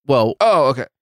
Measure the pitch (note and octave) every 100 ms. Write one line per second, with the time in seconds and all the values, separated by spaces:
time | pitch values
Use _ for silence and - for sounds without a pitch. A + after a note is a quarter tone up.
0 | C#3 C3 A2 - A3+ F3+ C3+ B2 - _